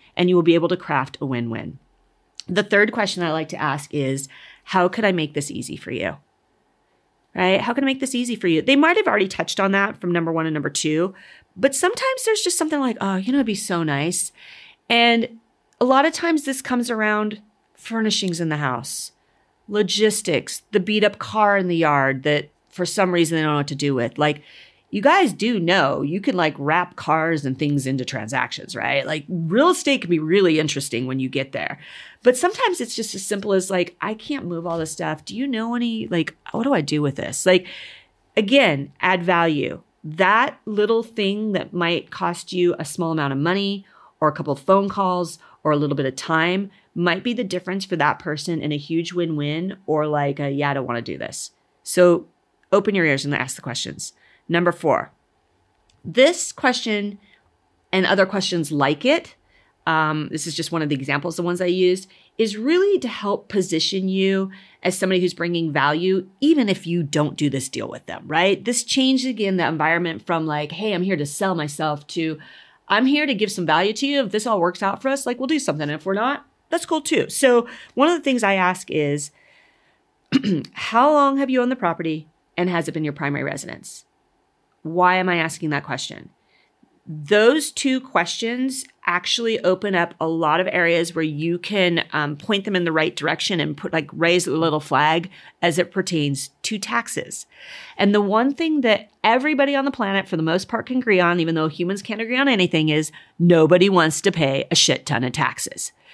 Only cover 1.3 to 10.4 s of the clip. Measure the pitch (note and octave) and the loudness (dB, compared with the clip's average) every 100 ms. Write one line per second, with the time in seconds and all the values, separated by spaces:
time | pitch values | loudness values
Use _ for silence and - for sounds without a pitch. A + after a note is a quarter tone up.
1.3 | B2 A#2 A2+ A#2+ C#3+ _ _ _ _ _ | -4 -4 -6 -10 -14 _ _ _ _ _
2.3 | - - F3+ G3+ G3+ G#3 A3+ G3 F#3 E3+ | -16 -6 -4 2 4 2 2 -4 -2 -2
3.3 | D#3+ D#3 - D3 C#3+ D3 D3 C3+ C#3 C#3 | -2 -4 -4 -4 -4 -6 -4 -2 -4 -8
4.3 | - - - - F#3+ F3+ G#3 G#3 F3+ D3+ | -16 -20 -20 -2 2 2 2 0 0 -2
5.3 | D3 C#3+ - - - - - F2+ - _ | -4 -6 -8 -10 -12 -10 -6 -6 -8 _
6.3 | _ _ _ _ _ _ _ _ _ _ | _ _ _ _ _ _ _ _ _ _
7.3 | F#3 F#3 F#3+ A#3 A#3+ C4+ C4+ C4 A#3+ B3 | -2 2 2 0 -2 -2 -2 -4 -4 -4
8.3 | A3+ F#3 D#3+ B3 C#4 D#4+ F#4 F#4 G#3 F#3+ | -2 0 2 4 4 4 4 2 0 0
9.3 | - E3 - G3 G3 G3+ - F3+ F3 E3 | -2 -4 -2 0 2 0 -4 -2 -2 0
10.3 | E3 | -2